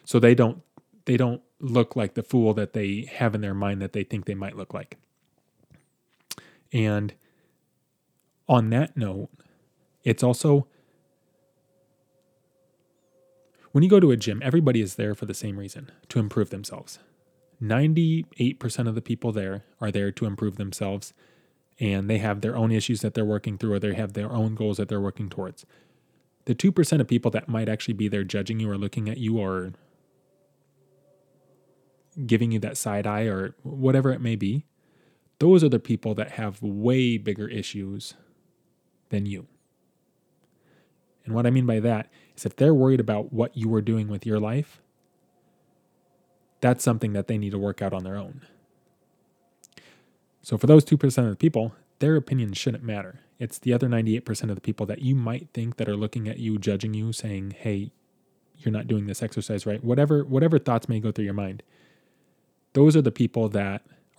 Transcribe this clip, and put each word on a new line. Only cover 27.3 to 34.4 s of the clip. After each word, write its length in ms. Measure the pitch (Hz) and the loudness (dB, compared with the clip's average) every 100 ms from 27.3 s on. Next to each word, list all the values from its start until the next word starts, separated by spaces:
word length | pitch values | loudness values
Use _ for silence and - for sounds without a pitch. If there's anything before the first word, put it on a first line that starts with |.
that 160 | 110 - | -2 -4
might 220 | 113 110 | -4 -2
actually 240 | 107 - | -4 -4
be 140 | 101 104 | -2 -2
there 160 | 101 | -2
judging 360 | 92 104 98 110 | -4 -4 -4 -4
you 120 | 107 | -4
or 60 | 98 | -4
looking 280 | 101 117 107 | -6 -4 -6
at 120 | 123 | -4
you 180 | 110 113 | -2 -2
or 360 | 95 95 92 - _ _ _ _ _ _ _ _ _ _ _ _ _ _ _ _ _ _ _ _ _ _ _ 165 120 | -2 -4 -8 -12 _ _ _ _ _ _ _ _ _ _ _ _ _ _ _ _ _ _ _ _ _ _ _ -8 0
giving 260 | 113 117 | 2 2
you 80 | 110 | -2
that 180 | 104 - | -4 -6
side 280 | 110 101 104 | -4 -4 -2
eye 200 | 104 113 | -2 -2
or 300 | 95 95 - | -4 -6 -10
whatever 500 | - 139 131 135 131 | -12 -2 2 2 2
it 100 | 127 | -2
may 140 | 117 | -2
be, 300 | 107 | -2